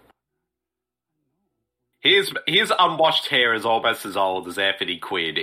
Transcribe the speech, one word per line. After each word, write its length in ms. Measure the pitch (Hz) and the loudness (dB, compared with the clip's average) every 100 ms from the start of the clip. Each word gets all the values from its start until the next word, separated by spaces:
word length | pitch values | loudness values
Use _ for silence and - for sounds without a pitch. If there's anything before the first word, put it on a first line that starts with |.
| _ _ _ _ _ _ _ _ _ _ _ _ _ _ _ _ _ _ _ _ | _ _ _ _ _ _ _ _ _ _ _ _ _ _ _ _ _ _ _ _
His, 300 | 143 196 196 - - | 2 2 0 -4 -2
his 240 | 185 214 208 | 0 2 2
unwashed 500 | 175 160 160 - - | 2 4 2 2 0
hair 260 | 139 120 | 2 2
is 120 | 113 113 | 2 0
almost 400 | 113 117 110 104 | 0 0 -2 -4
as 100 | 98 | -2
old 320 | 95 92 90 | 0 -2 -4
as 100 | 90 | -2
Anthony 400 | 98 95 92 87 | -2 -2 -4 -6
Quinn 400 | - 95 82 78 | -4 -4 -2 -4